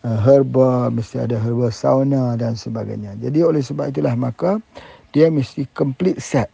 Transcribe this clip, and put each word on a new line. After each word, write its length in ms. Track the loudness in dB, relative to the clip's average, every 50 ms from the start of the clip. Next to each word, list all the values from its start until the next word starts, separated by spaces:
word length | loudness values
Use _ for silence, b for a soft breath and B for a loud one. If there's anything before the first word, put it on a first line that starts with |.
| -2
uh, 120 | -2 0 2
herba, 720 | 6 6 6 6 6 4 4 4 4 4 4 2 0 0 -2
mesti 320 | -4 -6 -6 -6 -6 -4
ada 160 | -2 -2 -2
herba 320 | -2 -2 0 0 0 -2 -2
sauna 640 | -2 0 2 2 2 2 2 0 0 0 -2 -2 -2
dan 160 | -2 -4 -4
sebagainya. 640 | -6 -8 -8 -8 -8 -8 -8 -8 -10 -10 -12 -10 -8
Jadi, 240 | -6 -2 0 2
oleh 160 | 2 2 2 0
sebab 320 | -2 -4 -6 -6 -6 -4
itulah 240 | -4 -2 -2 -2 -2
maka 480 | -2 -2 -4 -4 -4 -2 -2 -2 -2 -4 _ B B B B B B B B
dia 160 | 2 4 4
mesti 400 | 4 4 0 -2 -4 -6 -8 -8 -8 _
complete 480 | -4 -2 -2 -2 _ 0 0 0 -2
set. 240 | -6 -2 -2 -2 -2 -2